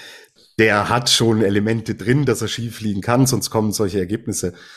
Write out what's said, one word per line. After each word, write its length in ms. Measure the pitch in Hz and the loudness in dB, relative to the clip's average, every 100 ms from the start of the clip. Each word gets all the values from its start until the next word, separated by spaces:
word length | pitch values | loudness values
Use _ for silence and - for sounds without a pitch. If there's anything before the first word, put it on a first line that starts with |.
| - - - _ _ - | -20 -20 -20 _ _ 2
der 300 | 110 104 90 | 4 4 2
hat 200 | 117 127 | 0 0
schon 320 | - 113 110 | 2 4 4
Elemente 540 | 101 101 104 113 107 107 | 2 2 0 -2 -4 -6
drin, 300 | 92 135 135 | 0 2 2
dass 160 | 113 | -2
er 60 | 110 | -4
Ski 220 | - 117 | -6 -8
fliegen 320 | - 110 101 | -6 -4 -4
kann, 240 | - 123 135 | 0 2 2
sonst 240 | 120 - | 2 -2
kommen 240 | 113 107 | -2 0
solche 260 | 98 104 98 | 0 -2 -2
Ergebnisse 540 | 90 110 - 104 90 - - | -2 -4 -6 -6 -6 -8 -16